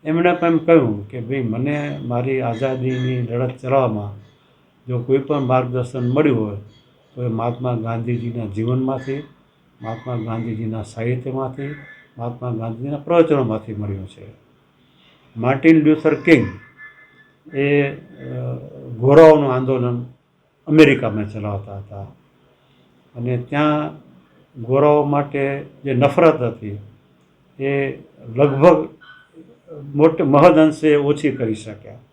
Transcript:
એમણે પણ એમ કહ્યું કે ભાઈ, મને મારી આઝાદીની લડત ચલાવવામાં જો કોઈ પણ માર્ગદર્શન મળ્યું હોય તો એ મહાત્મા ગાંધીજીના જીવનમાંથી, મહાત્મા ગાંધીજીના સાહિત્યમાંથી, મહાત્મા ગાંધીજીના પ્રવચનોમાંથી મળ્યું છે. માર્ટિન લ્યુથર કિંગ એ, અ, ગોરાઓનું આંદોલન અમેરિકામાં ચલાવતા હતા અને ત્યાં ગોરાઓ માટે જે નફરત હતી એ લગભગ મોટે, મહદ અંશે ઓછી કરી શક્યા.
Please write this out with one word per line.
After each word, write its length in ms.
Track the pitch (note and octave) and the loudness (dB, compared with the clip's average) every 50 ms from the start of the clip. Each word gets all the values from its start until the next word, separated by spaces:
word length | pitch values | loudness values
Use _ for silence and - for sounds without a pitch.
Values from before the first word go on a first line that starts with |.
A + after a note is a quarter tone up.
| _ | _
એમણે 320 | D3+ D#3 E3+ E3+ F3+ F3 | -2 -2 2 2 2 2
પણ 120 | F3 E3+ E3+ | 2 0 0
એમ 100 | E3 D#3+ | 0 0
કહ્યું 500 | D#3 E3+ E3+ D#3+ C3+ A2+ G#2 G2+ G2+ - | 4 4 4 4 4 2 -4 -6 -8 -12
કે 140 | - B2+ | -12 -12
ભાઈ, 220 | A2 A2 C3 C#3 B2 | -8 -6 -6 -4 -4
મને 560 | A2+ G#2+ A#2 B2+ C#3+ D3 D3 D3 D3 C#3+ C#3+ C#3+ | -4 -4 -4 -4 -4 -4 -4 -6 -8 -8 -10 -8
મારી 380 | A#2+ A#2+ A#2+ B2 C3+ C3+ C3 | -6 -4 -4 -2 -2 -2 -2
આઝાદીની 800 | B2+ A#2+ A#2 A2+ C3+ C3+ C3 B2+ B2+ B2+ B2+ B2+ B2+ B2+ B2+ B2 | -2 -4 -4 -2 -4 -4 -4 -4 -4 -4 -4 -2 -2 -4 -2 -4
લડત 360 | B2 A2 A#2 A#2+ C3 B2 - - | -4 -4 -4 -4 -4 -4 -6 -8
ચલાવવામાં 600 | - B2+ C3+ C3+ C3 A#2 G#2+ G#2 G2+ G2+ G2+ - - _ _ _ _ _ _ _ _ _ _ _ _ B2 | -6 -2 0 0 0 0 -2 -4 -8 -10 -12 -14 -20 _ _ _ _ _ _ _ _ _ _ _ _ -6
જો 120 | B2 A#2+ | -6 -6
કોઈ 180 | - B2 C3+ C#3 | -2 0 0 0
પણ 220 | C#3 C#3 D3+ C#3+ | 0 -2 -4 -2
માર્ગદર્શન 720 | C3+ B2 B2+ B2+ B2+ B2 B2 B2+ B2 B2 - B2+ B2 B2 | 0 0 0 0 0 -2 -4 -6 -6 -6 -6 -4 -4 -2
મળ્યું 400 | A#2+ D3 D3+ D3 B2+ A2+ A2 G#2 | 0 2 2 2 2 0 -2 -4
હોય 80 | G2+ G2+ G#2 - - _ _ _ _ _ _ _ _ | -6 -10 -14 -18 -20 _ _ _ _ _ _ _ _
તો 80 | B2+ B2 | -8 -6
એ 40 | B2 | -6
મહાત્મા 480 | A2+ A2+ A2+ A#2+ A#2+ A#2+ B2+ B2+ A#2+ | -4 -4 -4 -4 -4 -4 -4 -4 -4
ગાંધીજીના 720 | A2+ A2 A#2 A#2 A#2 A2+ A#2+ A#2+ A#2 A#2 A#2+ A2+ A#2+ A2+ | -4 -4 -6 -6 -6 -4 -4 -4 -4 -6 -8 -8 -8 -10
જીવનમાંથી, 760 | G2+ G2 G#2+ A2+ A#2 B2+ C3 C3 C3 C3+ B2+ B2+ C3+ C3+ C#3+ D#3 - _ _ _ _ _ _ _ _ _ _ | -8 -6 -4 -4 -2 -2 -2 -2 -4 -4 -6 -6 -8 -8 -10 -10 -14 _ _ _ _ _ _ _ _ _ _
મહાત્મા 340 | G#2+ A2 A2+ - - B2+ B2 | -12 -12 -12 -12 -10 -8 -8
ગાંધીજીના 680 | A#2 G#2+ A2+ A2+ A2+ A2+ A#2 A2+ A2 A2+ A2 A2 A2 G2 | -8 -6 -6 -6 -6 -6 -8 -8 -6 -6 -8 -8 -8 -10
સાહિત્યમાંથી, 920 | - - A2+ A2+ A#2+ B2 B2 B2 C3+ B2+ C3+ C3+ B2+ B2+ - C#3 C#3+ D3 D3 - - - - _ _ _ - | -12 -10 -8 -4 -4 -4 -4 -6 -8 -6 -6 -8 -8 -8 -10 -12 -12 -12 -14 -18 -20 -20 -20 _ _ _ -12
મહાત્મા 340 | A#2 A#2+ A#2+ - B2 B2 | -10 -10 -10 -10 -8 -8
ગાંધીજીના 460 | A#2 A2 A2+ A#2 A2+ A#2 B2 C#3+ D3 C#3+ | -8 -6 -6 -8 -10 -10 -8 -10 -10 -10
પ્રવચનોમાંથી 760 | D3 - E3+ E3+ E3 E3 D3+ C#3 B2+ A2 A2 G#2+ - - G#2+ | -4 0 4 4 4 4 4 0 0 -2 -4 -6 -8 -10 -12
મળ્યું 340 | G2+ G#2+ G2+ G2 F#2+ F#2 F#2+ | -10 -8 -8 -8 -10 -12 -14
છે. 180 | - - G2 G2+ - _ _ _ _ _ _ _ _ _ _ _ _ _ _ _ _ _ _ _ _ A2+ | -18 -20 -20 -20 -20 _ _ _ _ _ _ _ _ _ _ _ _ _ _ _ _ _ _ _ _ -4
માર્ટિન 440 | A2+ B2+ C#3 C3+ C3+ E3 D#3+ D#3+ | -2 -2 -2 4 6 6 6 6
લ્યુથર 340 | D3 D3+ D#3 D#3 - D#3 D3 | 6 4 2 2 2 0 -2
કિંગ 320 | - - F3 E3 C3 G#2 F#2+ - - - - _ _ - - _ _ - _ _ _ _ _ _ _ _ - - | 0 4 4 4 4 4 -2 -6 -12 -20 -20 _ _ -20 -20 _ _ -20 _ _ _ _ _ _ _ _ -10 -6
એ, 340 | C3+ C#3 C#3+ C#3+ C#3+ C#3+ C#3 | -2 0 2 2 2 2 0
અ, 80 | C#3 C#3 - - - C3 C3 B2+ B2+ B2+ B2 B2 B2 B2+ - - - - - B2+ B2 A2 | -4 -10 -16 -20 -20 -18 -14 -10 -10 -8 -8 -8 -8 -10 -12 -16 -18 -18 -16 -14 -10 -2
ગોરાઓનું 540 | A#2+ C3 C#3+ D#3 D#3+ D#3 D#3 D3+ C#3+ C3+ B2+ | 2 6 8 10 10 10 10 8 4 0 0
આંદોલન 520 | C3 C3 B2+ C3 B2+ A#2+ B2 A#2+ A#2+ A#2+ A#2+ - _ _ _ _ _ _ _ _ _ _ - | -2 0 -2 -2 0 0 -2 -4 -4 -8 -12 -16 _ _ _ _ _ _ _ _ _ _ 2
અમેરિકામાં 640 | D#3 D#3 D#3 C#3 C3+ B2 B2+ A2+ G2+ G#2+ G#2+ G2+ | 6 8 8 8 6 2 0 -4 -4 -4 -6 -6
ચલાવતા 460 | G#2+ A2 G2+ G#2 G2+ G2 G2+ G#2 G2 G2 | -8 -8 -8 -6 -6 -8 -10 -12 -16 -16
હતા 260 | G2 G2+ G#2 G2 G2 - - _ _ _ _ _ _ _ _ _ _ _ _ _ _ _ _ _ _ _ _ | -16 -16 -14 -16 -16 -16 -18 _ _ _ _ _ _ _ _ _ _ _ _ _ _ _ _ _ _ _ _
અને 220 | A#2+ A#2+ B2 B2+ A#2+ | -8 -4 -4 -4 -4
ત્યાં 600 | A#2+ - D3 C#3+ D3+ D3+ D3+ D3+ D3+ D3+ - - - _ - _ _ _ _ _ _ _ _ C#3 | -6 -4 -2 0 0 2 0 0 -4 -6 -10 -16 -20 _ -20 _ _ _ _ _ _ _ _ -14
ગોરાઓ 420 | A2+ A#2 C3 C#3 D3 D3 D3 D3 D3 | -4 0 2 4 4 6 4 4 2
માટે 640 | C#3+ C#3+ C#3+ C#3+ C#3+ - C#3+ C3+ C#3 C#3 C#3 C#3+ - - - - | 0 0 -2 -2 -4 -4 -4 -4 -4 -4 -6 -10 -14 -20 -14 -6
જે 100 | C#3 C3+ | -4 0
નફરત 480 | A#2+ C3+ C#3 - - E3+ E3 D3+ - | 2 2 2 2 4 4 4 4 4
હતી 360 | B2 A#2 G#2 - - G#2 G2+ G#2 - - - _ _ _ _ _ _ _ _ _ _ _ _ - C3+ | -2 -6 -6 -8 -12 -12 -12 -12 -16 -20 -20 _ _ _ _ _ _ _ _ _ _ _ _ -6 -4
એ 340 | C#3 C#3 C#3 C#3 C3+ C3 - - _ _ _ - A#2+ A2+ | -2 -2 -2 -2 -4 -6 -10 -16 _ _ _ -18 -10 -2
લગભગ 540 | A#2+ C#3+ C#3+ C3+ C3+ C#3+ F3 E3 D3+ D#3 - - _ - - - - _ _ _ - - _ - _ _ - E3 D3 - - C#3 | 0 0 0 2 4 6 6 6 4 0 -6 -12 _ -20 -20 -20 -20 _ _ _ -20 -20 _ -20 _ _ -20 -18 -16 -16 -10 0
મોટે, 280 | C#3+ D3+ E3 D#3+ D#3+ E3+ | 4 4 4 4 2 0
મહદ 340 | C#3 C#3 C#3+ D3+ F3+ D#3+ D#3 | 4 4 8 8 8 8 8
અંશે 380 | D#3 D#3 D3+ - D#3 D#3 D3 | 4 4 2 2 2 2 4
ઓછી 360 | D3 C#3+ C#3+ D3 C#3+ - D3 | 4 2 0 0 0 0 -2
કરી 240 | C3 - B2+ A2 A2 | -2 -2 -4 -4 -4
શક્યા. 420 | G#2+ - A2 G#2 G2+ - G#2 G#2+ - _ _ | -6 -8 -16 -16 -18 -18 -20 -20 -20 _ _